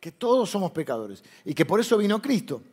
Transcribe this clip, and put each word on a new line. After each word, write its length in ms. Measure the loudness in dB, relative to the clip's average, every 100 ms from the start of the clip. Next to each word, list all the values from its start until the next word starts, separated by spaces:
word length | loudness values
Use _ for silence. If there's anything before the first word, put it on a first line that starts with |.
Que 100 | -18
todos 380 | -6 2 2 2
somos 220 | 0 -2
pecadores 520 | -4 -4 -4 -6 -12 -18 -20
y 80 | -10
que 140 | 0 2
por 140 | 2
eso 180 | 4 2
vino 240 | 2 0
Cristo. 400 | 0 -2 -2 -12 -12